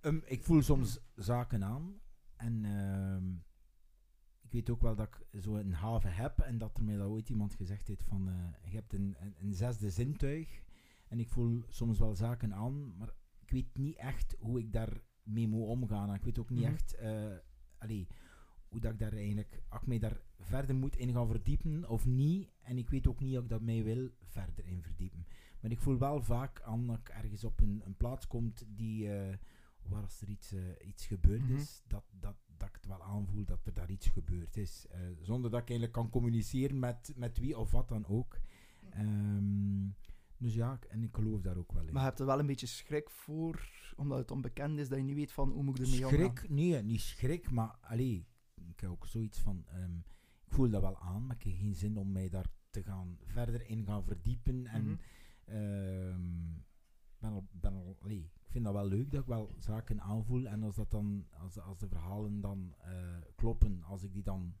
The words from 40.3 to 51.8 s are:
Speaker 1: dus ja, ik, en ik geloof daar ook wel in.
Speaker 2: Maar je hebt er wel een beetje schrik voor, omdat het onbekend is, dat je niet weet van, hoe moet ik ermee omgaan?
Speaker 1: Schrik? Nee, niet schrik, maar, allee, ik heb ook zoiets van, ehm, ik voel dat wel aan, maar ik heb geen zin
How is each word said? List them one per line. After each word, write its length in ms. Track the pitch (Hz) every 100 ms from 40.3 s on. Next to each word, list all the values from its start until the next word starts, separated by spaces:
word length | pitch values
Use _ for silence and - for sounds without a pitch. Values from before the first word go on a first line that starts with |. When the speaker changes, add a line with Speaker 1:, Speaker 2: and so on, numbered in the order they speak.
| -
Speaker 1:
dus 180 | 120
ja, 180 | 110 117
ik, 120 | 131
en 180 | - 110
ik 120 | 113
geloof 260 | - 110 107
daar 160 | 90 90
ook 160 | 85
wel 100 | - 80
in. 60 |
Speaker 2:
Maar 100 | 135
je 60 | 135
hebt 120 | 131
er 60 | 135
wel 120 | 135
een 80 | 147
beetje 200 | 135 123
schrik 440 | - - 151 147
voor, 580 | - - 156 160 160 - - - -
omdat 220 | 139 131
het 120 | 123
onbekend 480 | 135 127 120 143 151
is, 100 | 139
dat 100 | 135
je 60 |
niet 120 | 135 143
weet 160 | 147
van, 180 | - 135
hoe 120 | 113
moet 160 | 139 131
ik 60 |
ermee 200 | 127 127 131
omgaan? 300 | 143 131 120
Speaker 1:
Schrik? 140 | -
Nee, 320 | 143 175 151
niet 180 | 104 113
schrik, 500 | - - 127 160 -
maar, 260 | 120 113 -
allee, 460 | - 117 131 101 82 _ _ - 85
ik 120 | 87
heb 100 | 95
ook 160 | 87 -
zoiets 320 | 113 110 -
van, 260 | - 95 -
ehm, 300 | 92 90 85 - - _ - -
ik 60 |
voel 180 | - 127
dat 100 | 107
wel 160 | 101 98
aan, 280 | 90 95 131
maar 100 | 120
ik 60 |
heb 120 | 107 92
geen 180 | 104
zin 240 | 90